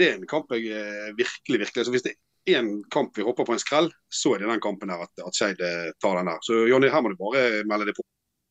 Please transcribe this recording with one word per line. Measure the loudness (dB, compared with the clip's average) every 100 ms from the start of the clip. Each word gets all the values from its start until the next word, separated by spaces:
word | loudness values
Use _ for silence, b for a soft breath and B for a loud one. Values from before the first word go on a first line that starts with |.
det | 4
er | 4
en | -2
kamp | -4 -2
jeg, | -4 -4
eh, | -6 -6 -8 -8
virkelig, | -2 -2 -4 -2 0
virkelig, | 0 -2
altså | 0
hvis | 0 -2
det | -10 _ _ 0
er | 2
en | 2 -4 -2
kamp | -2 -2
vi | -2
håper | -2 0 0
på |
en | -2
skrell, | 0 2 0 -4 -10
så | -2 0
er | 0
det | 0
den | -2
kampen | -4 -6 -6
her | -8 -8
at, | -12
at | -6 -2
Skeid, | -2 0
eh, | -2 -2 -6 -2
tar | -2 0
den | -2
der. | -4
Så | 0 2 6
Jonny, | 6 6
her | 4 0
må |
du | -2
bare | -2 2 2 2 0
melde | -2 -2
deg | -4
på. | -10 _ _ _ _